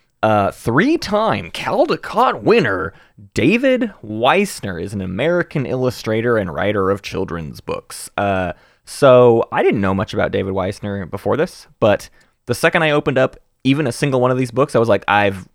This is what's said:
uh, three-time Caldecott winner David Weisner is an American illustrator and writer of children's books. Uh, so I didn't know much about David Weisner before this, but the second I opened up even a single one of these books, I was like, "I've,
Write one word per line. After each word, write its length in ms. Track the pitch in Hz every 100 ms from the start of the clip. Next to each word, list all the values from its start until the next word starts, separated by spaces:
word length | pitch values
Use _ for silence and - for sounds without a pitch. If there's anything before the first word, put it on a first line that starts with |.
| _ _
uh, 280 | 110 107 98
three-time 1000 | - - 123 240 330 - 208 220 110 85
Caldecott 880 | - - 208 311 180 - 196 254 175
winner 500 | 104 233 226 190 190 - _ _ 101
David 560 | - 117 233 269 254 233 -
Weisner 800 | 110 107 123 170 202 - 101 85
is 100 | 92
an 60 | 101
American 600 | 92 92 151 175 170 156 123
illustrator 680 | 127 127 120 - 110 120 113
and 140 | 92
writer 380 | 73 95 104 95
of 100 | 101
children's 580 | - - 92 85 76 53
books. 500 | - - - - - -
Uh, 340 | 101 95 90 - _ _
so 600 | - - 139 127 123 117 -
I 100 | 131
didn't 180 | 349 170
know 120 | 98
much 180 | 95 98
about 160 | 104 92
David 220 | 101 98
Weisner 560 | 95 92 - 104 101 90
before 260 | 95 101 110
this, 280 | 175 - - -
but 280 | 110 101 - _ _ _ -
the 80 |
second 280 | 120 165 175
I 80 | 160
opened 280 | 147 147 127
up 180 | 131 - _ _
even 220 | 131 139 143
a 60 |
single 280 | 120 143 131
one 80 | 123
of 80 | 127
these 120 | 127
books, 240 | 117 -
I 40 | 120
was 100 | 113
like, 160 | 101 -
"I've, 400 | 104 101 98 92